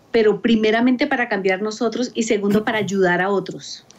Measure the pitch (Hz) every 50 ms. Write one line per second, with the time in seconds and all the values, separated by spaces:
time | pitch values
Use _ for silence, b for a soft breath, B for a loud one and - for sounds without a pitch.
0 | _ _ - 233 214 214 190 170 - 220 233 214 220 220 214 226 240 254 254 240
1 | 294 294 269 247 240 233 214 196 190 190 190 185 214 214 214 - 240 220 220 226
2 | 254 - - 233 226 - 233 196 196 202 202 214 214 247 220 214 202 180 202 196
3 | 185 175 175 180 185 196 202 190 185 - 156 147 - - - - - - -